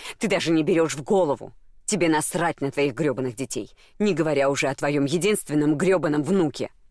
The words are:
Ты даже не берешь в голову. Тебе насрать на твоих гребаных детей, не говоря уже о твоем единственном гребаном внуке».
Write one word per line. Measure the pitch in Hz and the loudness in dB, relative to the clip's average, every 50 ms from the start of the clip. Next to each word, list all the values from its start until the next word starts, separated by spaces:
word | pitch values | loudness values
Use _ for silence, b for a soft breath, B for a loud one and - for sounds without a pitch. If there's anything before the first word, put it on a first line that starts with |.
| B B B B | B B B B
Ты | - | -2
даже | 202 196 170 131 151 | -2 0 0 0 0
не | 165 160 156 | 0 2 2
берешь | 143 190 160 165 156 139 | 2 2 2 2 0 -2
в | 139 120 | -6 -2
голову. | - 220 190 180 147 135 107 107 - - - - - - - - | 0 2 2 2 2 0 -4 -6 -16 -20 -20 -20 -20 -20 -14 -6
Тебе | - 214 175 165 165 | -4 -2 0 2 2
насрать | 160 151 151 - - 170 165 170 151 - | 2 2 0 0 -2 -2 -2 -2 -2 -2
на | 143 139 - | -4 -4 0
твоих | - 143 143 120 | 0 0 0 0
гребаных | - 160 147 127 107 131 127 117 | 0 -2 -2 -2 -2 -4 -6 -6
детей, | - 135 - - 123 101 - b b b b b b | -6 -8 -8 -6 -8 -10 -10 b b b b b b
не | 208 208 180 | 0 0 2
говоря | 151 160 156 151 156 139 139 | 0 0 0 2 2 2 2
уже | 143 135 156 | 2 0 0
о | 139 127 | -2 -2
твоем | - 156 143 147 147 139 | -2 -2 0 0 0 0
единственном | 139 147 180 156 208 214 196 - - 143 151 147 147 156 143 | 0 0 0 2 2 0 0 -2 0 0 2 2 2 2 2
гребаном | 196 175 190 180 - 160 147 147 147 | 2 2 2 2 2 0 0 0 0
внуке». | 143 196 196 170 147 - - 120 101 - - - - | 0 2 2 2 0 -2 -4 -8 -8 -10 -18 -20 -20